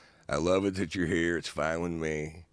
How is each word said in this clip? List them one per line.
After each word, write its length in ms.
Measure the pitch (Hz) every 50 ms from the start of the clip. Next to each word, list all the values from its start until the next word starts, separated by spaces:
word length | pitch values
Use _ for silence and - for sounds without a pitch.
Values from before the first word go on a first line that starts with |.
| - - - _ - -
I 80 | 73
love 280 | 73 82 87 92 98 98
it 120 | 101 95
that 180 | 92 98 82 -
you're 140 | 95 85 80
here. 280 | 92 82 85 85 85
It's 120 | 76 - -
fine 340 | - 73 76 80 82 85
with 80 | 87 87
me. 540 | 82 82 80 78 78 76 76 80 80 90 85 _